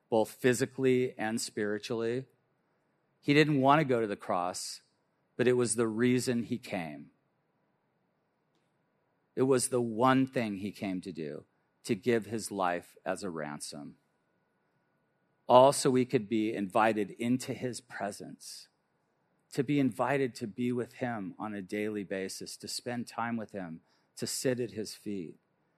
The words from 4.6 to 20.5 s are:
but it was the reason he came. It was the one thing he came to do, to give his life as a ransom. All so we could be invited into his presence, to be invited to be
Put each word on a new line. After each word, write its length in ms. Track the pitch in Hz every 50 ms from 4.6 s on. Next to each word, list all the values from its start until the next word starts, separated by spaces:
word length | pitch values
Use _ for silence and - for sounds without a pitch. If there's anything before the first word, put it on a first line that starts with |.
| - - - - _ _ _ _ _ _ _ _ _ _ _
but 120 | - 123 120
it 80 | 123
was 200 | 123 123 113 101
the 100 | 113 120
reason 560 | 113 107 110 123 123 123 127 117 131 123 120 113
he 160 | 90 123 113
came. 480 | - - - 95 85 78 73 71 73 - _ _ _ _ _ _ _ _ _ _ _ _ _ _ _ _ _ _ _ _ _ _ _ _ _ _ _ _ _ _ _ _ _ _ _ _ _ _ _ _ _ _ _ _ -
It 60 | - 127
was 260 | 131 135 127 120 -
the 120 | - 123
one 460 | 120 117 110 107 123 131 131 131 135
thing 300 | 127 - 131 117 107 101
he 160 | 95 101 101 92
came 280 | - - 98 92 90 82
to 100 | 98 85
do, 320 | 78 80 73 71 78 - _ _ _ _ _ _ _ -
to 100 | - 120
give 320 | 95 - 123 117 113 101
his 240 | 104 113 113 95 -
life 460 | 104 98 92 87 87 87 - - - _ -
as 160 | - 92 90 101
a 80 | 95
ransom. 640 | 82 80 76 76 73 73 - - - 76 71 76 69 _ _ _ _ _ _ _ _ _ _ _ _ _ _ _ _ _ _ _ _ _ _ _ _ _ _ _ _ _ _ -
All 240 | 120 127 131 139 143
so 180 | - - 147
we 140 | 127 127 127
could 240 | 123 - 127 104 98
be 260 | 120 110 110 110 113
invited 580 | - 101 92 - 117 107 113 110 107 104 95 -
into 420 | - 113 117 127 131 - - 123
his 260 | 104 - 127 113 -
presence, 880 | - - - - 104 101 104 - 92 71 - - - - - - - _ _ _ _ _ _ _ _ _ _ _ _ _ _ _ _ _ -
to 120 | - 135
be 160 | 123 147 143
invited 540 | 139 127 110 - 123 120 139 143 135 127 110
to 100 | - 123
be 260 | 107